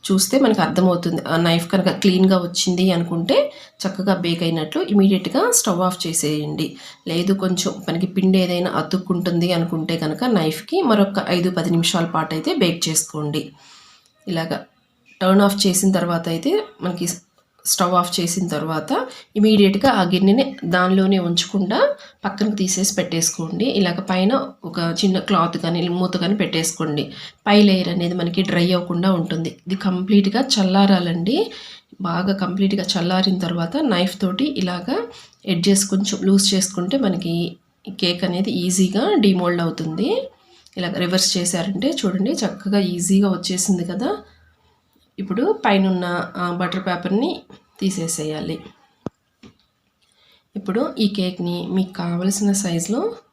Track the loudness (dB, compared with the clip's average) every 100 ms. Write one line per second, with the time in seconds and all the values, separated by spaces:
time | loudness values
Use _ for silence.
0 | 2 0 2 2 4 2 2 4 4 2
1 | 0 -4 -2 2 4 2 2 0 0 2
2 | 2 4 4 4 0 -2 -2 2 2 2
3 | -2 -4 2 2 2 -6 -20 _ -8 -4
4 | 0 0 0 0 0 -2 -2 -4 2 4
5 | 6 4 0 0 2 2 0 0 0 -2
6 | -4 -2 -2 -2 -4 -4 -6 -6 -20 -14
7 | -6 -2 0 0 0 -2 -4 -6 -6 -2
8 | -2 2 4 4 2 0 -2 -2 -2 -4
9 | -2 -2 0 0 2 0 0 -4 -4 -4
10 | -4 -2 0 2 0 -4 -4 0 2 4
11 | 2 0 -2 0 0 0 0 2 2 0
12 | -2 -2 -4 -4 -2 0 0 0 -2 -2
13 | -4 -6 -4 -4 -8 -18 -20 -20 -20 -20
14 | _ _ -6 -6 -4 -8 -10 _ _ _
15 | _ _ 2 4 4 4 2 4 2 2
16 | 0 -2 -2 -2 0 0 -2 -8 -6 -4
17 | -6 -6 _ _ _ _ -4 0 2 2
18 | 0 -2 -2 -2 -2 -2 -2 -4 -2 -4
19 | -4 -12 -8 2 6 6 6 4 2 4
20 | 2 4 6 4 2 -2 0 2 4 4
21 | 4 2 2 -2 -2 -2 0 2 2 0
22 | -12 _ -8 -2 -2 0 -2 0 -2 -2
23 | -2 0 -2 -2 -6 -2 0 2 0 -2
24 | -2 0 2 2 -2 -12 -10 -4 -4 0
25 | 2 0 0 0 0 -2 -2 -2 -2 0
26 | -2 0 -2 0 0 -2 -2 -4 -4 -4
27 | -6 -10 -18 _ 2 6 6 4 0 -2
28 | -2 -2 -2 -2 0 0 2 0 0 0
29 | 2 0 -2 -4 -6 -10 -8 -4 -2 -2
30 | 4 4 4 0 0 2 2 4 6 4
31 | 2 -2 0 0 -2 -6 -18 -20 _ -8
32 | -4 -2 -2 -2 -2 0 0 0 -2 -2
33 | 2 2 2 0 -2 -2 -2 -2 0 2
34 | 0 -2 -4 -2 -2 -2 -4 -4 -4 -4
35 | -6 -14 -20 _ -4 0 2 2 2 -2
36 | -2 0 4 4 4 0 -2 -4 -2 0
37 | 0 -2 -2 -4 -4 -8 _ _ -18 -4
38 | -2 0 -2 -2 -2 -2 -2 2 2 2
39 | 2 4 4 4 0 0 -2 -4 -6 -4
40 | -2 -2 -4 _ _ _ _ -8 -6 -2
41 | 0 0 0 0 -2 -2 -4 -2 -2 0
42 | -2 0 -2 -2 -4 -6 -2 0 0 -2
43 | 2 2 4 0 -4 -4 0 0 -2 -4
44 | -4 -6 -10 _ _ _ _ _ _ _
45 | _ -12 -6 -2 0 0 2 2 2 0
46 | -2 -4 -6 -6 -6 -2 -4 -4 -4 -4
47 | -2 0 -2 -6 _ -20 _ -4 -4 -2
48 | -6 -6 -6 -6 -6 -8 -12 _ _ _
49 | -16 _ _ _ -20 _ _ _ _ _
50 | _ _ _ _ _ -10 -6 -4 -4 0
51 | -2 0 -4 -4 -6 -4 -2 -2 -2 -4
52 | -4 -2 -2 0 0 0 -2 -4 -2 -2
53 | -2 -6 _